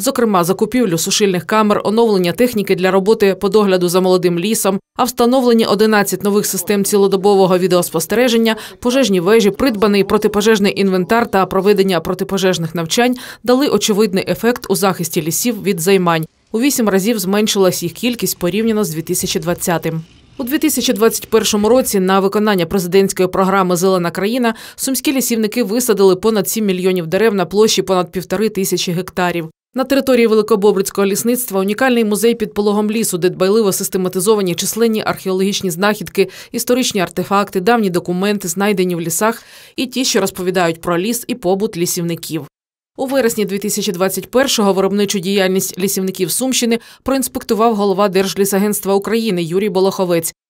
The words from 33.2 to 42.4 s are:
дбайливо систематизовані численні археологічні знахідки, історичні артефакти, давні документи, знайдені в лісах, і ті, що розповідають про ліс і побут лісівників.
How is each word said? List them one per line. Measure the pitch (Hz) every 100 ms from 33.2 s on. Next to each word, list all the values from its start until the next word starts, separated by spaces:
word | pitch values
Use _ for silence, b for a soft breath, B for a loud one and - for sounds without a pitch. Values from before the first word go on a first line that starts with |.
| 180
дбайливо | 156 185 214 202
систематизовані | 180 196 190 180 190 180 214 190 165
численні | 185 220 233 214 -
археологічні | 180 190 185 196 196 190
знахідки, | 165 208 214 170 - 185 B B
історичні | 240 233 247 247 202
артефакти, | 170 - 180 196 202 196
давні | 185 240 202
документи, | 175 170 180 202 208 185
знайдені | 180 202 190 185 170
в |
лісах, | 170 165 214 226 - B B B
і | 254
ті, | 240 254
що | 214
розповідають | 190 - 180 185 170 165
про | - 170
ліс | 196 226 -
і | 247
побут | 175 196 220 170
лісівників. | 175 - 170 165 - 156